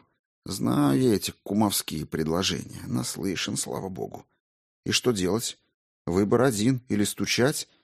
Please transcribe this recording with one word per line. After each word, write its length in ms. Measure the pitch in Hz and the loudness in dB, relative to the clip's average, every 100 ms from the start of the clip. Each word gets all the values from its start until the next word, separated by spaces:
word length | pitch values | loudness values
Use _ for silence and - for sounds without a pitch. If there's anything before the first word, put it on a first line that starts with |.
| _ _ _ _ - | _ _ _ _ -10
Знаю 560 | 95 117 131 143 135 | -4 0 2 2 4
я 140 | 127 98 | 4 2
эти 180 | - - | -2 -10
кумовские 600 | - 101 107 - - 76 76 | -2 2 2 0 -4 -6 -4
предложения, 760 | 78 78 85 92 82 - - - | -4 0 0 0 -4 -8 -12 -6
наслышан, 680 | - 120 - 95 85 - 131 | -4 -4 -6 -4 -4 -4 -6
слава 320 | - - 95 | -6 -6 -8
богу. 360 | 95 52 - - _ _ _ _ _ - | -8 -10 -10 -18 _ _ _ _ _ -2
И 60 | |
что 200 | 107 123 | 0 0
делать? 480 | 104 90 107 - - _ _ _ _ - | 2 2 0 -2 -10 _ _ _ _ 0
Выбор 380 | 90 101 120 | 2 4 4
один: 380 | 135 104 113 127 - | 4 4 2 0 -2
или 160 | 104 | 0
стучать, 640 | 101 - 98 - 131 - - _ | 0 -2 -2 2 2 0 -8 _